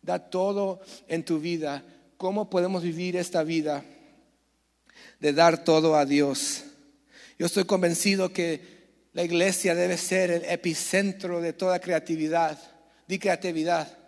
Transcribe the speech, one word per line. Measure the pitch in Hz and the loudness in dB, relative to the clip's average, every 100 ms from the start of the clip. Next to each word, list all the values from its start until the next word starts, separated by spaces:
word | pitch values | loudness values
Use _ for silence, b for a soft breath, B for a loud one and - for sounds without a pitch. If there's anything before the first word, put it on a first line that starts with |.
Da | - 180 | -2 -4
todo | - 180 190 202 196 190 B B - | -2 -2 0 0 -2 -4 B B -6
en | 165 | -6
tu | 160 165 | -2 -2
vida. | 160 170 156 139 - B B _ | -2 -4 -4 -8 -12 B B _
¿Cómo | 190 202 208 | -4 -2 -2
podemos | 190 180 190 | 0 0 -2
vivir | 175 165 180 180 | -4 -4 -4 -2
esta | 175 175 | -2 -2
vida | 156 165 151 143 - - - _ _ _ _ _ _ _ _ B B B | 0 0 0 -4 -8 -20 -20 _ _ _ _ _ _ _ _ B B B
de | 151 | 0
dar | 143 170 160 | 6 6 6
todo | - 160 160 | 4 4 6
a | 156 | 4
Dios? | 139 143 143 131 - - - - _ _ _ B B B | 4 4 2 0 -4 -6 -12 -20 _ _ _ B B B
Yo | 170 | -2
estoy | - | 0
convencido | 185 190 180 165 208 196 185 | 0 2 2 2 2 2 0
que | - 170 156 B B B B _ - | -2 -4 -4 B B B B _ -6
la | |
iglesia | 175 170 190 185 190 | -2 2 2 2 0
debe | 170 175 175 | 2 0 0
ser | - 185 185 | 0 0 2
el | 170 | 0
epicentro | 175 170 180 156 - 185 196 190 185 175 | -2 -2 -2 -4 0 0 0 -2 -6 -4
de | 170 | -4
toda | - 185 180 | -2 0 0
creatividad. | 180 165 156 160 156 170 160 151 - - _ b _ | 0 -2 -2 -4 0 0 0 -2 -16 -20 _ b _
Di | 185 | -2
creatividad. | 202 175 180 165 160 170 151 - | 0 0 -2 -2 0 0 -2 -12